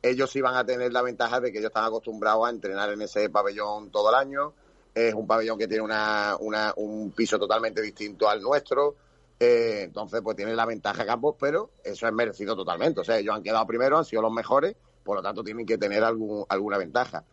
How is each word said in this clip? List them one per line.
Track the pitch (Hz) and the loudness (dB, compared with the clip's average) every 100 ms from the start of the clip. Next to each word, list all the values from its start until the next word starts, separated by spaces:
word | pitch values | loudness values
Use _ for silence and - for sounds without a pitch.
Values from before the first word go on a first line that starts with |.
Ellos | 123 127 135 | 0 0 0
sí | 135 | 0
van | 131 127 | 0 0
a | 120 | 0
tener | 123 123 | 0 0
la | 123 | 0
ventaja | 123 113 117 123 | -2 -2 0 0
de | 120 | -2
que | 104 | -2
ellos | 107 | -2
están | 107 | 0
acostumbrados | 113 110 - 110 107 110 117 | 0 -2 -6 -2 2 4 2
a | |
entrenar | 113 101 98 104 | -2 -6 -4 -4
en | 104 | -4
ese | 104 104 104 | -4 0 2
pabellón | 104 101 101 104 104 104 | 2 0 -2 -4 -6 -4
todo | 104 104 | 2 4
el | 123 | 4
año. | 139 139 147 _ _ _ _ 113 | 2 -4 -6 _ _ _ _ 0
Es | 117 | 0
un | 107 107 | 0 0
pabellón | 113 113 110 | 0 2 -2
que | 107 | -2
tiene | 110 | -2
una, | 107 107 107 107 104 98 | -2 -2 0 0 0 -2
una, | 107 107 107 - | -2 -2 -2 -2
un | 107 107 104 | -6 -6 -8
piso | - 113 107 | -2 0 2
totalmente | 98 110 113 104 | 2 0 0 -4
distinto | 107 - 104 90 107 | -6 -8 -12 0 2
al | 107 | 2
nuestro. | 107 143 - 135 147 - _ _ _ _ | 2 0 2 2 2 -2 _ _ _ _
Eh, | 120 117 117 104 | 6 6 4 -2
entonces, | 92 101 107 113 | -6 -8 -6 -4
pues | 107 98 | -4 -4
tienen | 104 113 | -2 0
la | 113 | -2
ventaja | 110 104 98 107 | -2 -4 -2 -2
Campos, | 117 143 147 | 0 0 0
pero | 139 165 220 _ | 0 0 -4 _
eso | - 98 113 | -12 -4 -2
es | |
merecido | 107 113 98 101 92 | 0 0 -2 -4 -4
totalmente. | 90 85 143 139 | -2 0 0 0
O | |
sea, | 87 113 | 0 0
ellos | 104 107 | 0 -2
han | |
quedado | 104 113 110 | 0 0 0
primero, | 117 131 156 | 2 4 4
han | 156 | 2
sido | 110 | 0
los | 113 | 0
mejores, | 113 107 135 165 - _ _ | 0 2 2 2 -4 _ _
por | - 101 | -4 -4
lo | |
tanto | 95 101 | -4 -6
tienen | 104 110 107 | -8 -8 -2
que | 110 | 0
tener | 101 104 | 2 2
algún, | 113 113 107 104 - | 2 0 -4 -6 -2
alguna | 98 104 101 | -2 0 -2
ventaja. | 85 120 127 80 - | 0 0 0 -6 -12